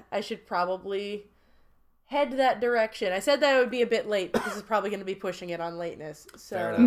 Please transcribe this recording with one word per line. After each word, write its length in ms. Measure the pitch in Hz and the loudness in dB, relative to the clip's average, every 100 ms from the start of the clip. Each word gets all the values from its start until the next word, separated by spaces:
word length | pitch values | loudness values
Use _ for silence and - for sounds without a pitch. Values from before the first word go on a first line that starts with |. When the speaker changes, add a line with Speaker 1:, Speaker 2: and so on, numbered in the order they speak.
| - | -6
Speaker 1:
I 120 | 202 | -6
should 240 | 214 220 - | -6 -8 -4
probably 760 | 185 180 185 180 196 202 208 - _ _ _ _ _ _ _ - | -2 0 -2 -4 -6 -6 -8 -12 _ _ _ _ _ _ _ -6
head 260 | 285 285 262 | -2 0 2
that 200 | 262 208 | 2 2
direction. 520 | 240 240 220 - 202 | 2 2 0 -2 -2
I 60 | 190 | 0
said 220 | 240 277 | 2 4
that 140 | 294 262 | 4 4
I 20 | |
would 120 | 247 | 4
be 120 | 247 | 2
a 40 | 226 | 0
bit 220 | 220 214 | 0 0
late, 240 | 208 180 | -2 0
but 100 | - 214 | -2 -4
this 100 | 208 | -8
is 60 | |
probably 260 | - 214 196 | -2 -2 0
gonna 160 | 202 | -4
be 100 | 196 190 | -6 -6
pushing 340 | 190 175 175 | -6 -8 -8
it 100 | 170 | -6
on 160 | 170 170 | -6 -6
lateness. 500 | 170 - 151 151 - - | -8 -8 -12 -14 -20 -20
So 200 | - - | -8 -6
Speaker 2:
Fair 120 | - | 0
enough. 80 | - | 6